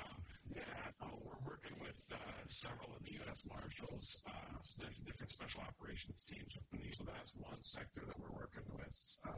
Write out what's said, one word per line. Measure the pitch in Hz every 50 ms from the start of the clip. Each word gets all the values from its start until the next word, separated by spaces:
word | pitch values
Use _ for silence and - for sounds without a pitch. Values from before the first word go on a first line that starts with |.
um, | - - - - - - - - - -
yeah, | - - - - - - - - -
no, | - - - - -
we're | - - - - 131
working | - - - - - -
with, | - - - - - - -
uh, | - - - - - - - -
several | - - - - - - - - -
of | - -
the | - -
U | - - -
S | - - -
Marshals, | - - - - - - - - - - - - - - - -
uh, | - - - - - - -
s-, | - - - -
diff-, | - - - - -
different | - - - - -
special | - - - - - -
operations | - - - - - - 87 - - - - - -
teams. | - - - - - - - - - - - - - -
So | - -
that's | - - - - - -
one | - - - - -
sector | - - - - - - - - - -
that | -
we're | - - - -
working | - - - - - - - -
with. | - - - - - - - - -
Uh, | - - -